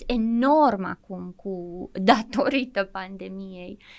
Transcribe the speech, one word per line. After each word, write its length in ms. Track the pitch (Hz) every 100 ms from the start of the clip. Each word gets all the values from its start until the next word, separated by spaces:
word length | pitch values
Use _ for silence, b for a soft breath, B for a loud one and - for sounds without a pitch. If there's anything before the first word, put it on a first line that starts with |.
| -
enorm 760 | 247 226 233 262 311 285 202
acum 500 | 180 180 - 180 180 -
cu, 540 | 196 185 175 175 -
datorită 960 | - 185 240 220 202 - 269 247 202 196
pandemiei. 840 | 190 190 190 190 190 190 180 180 202 b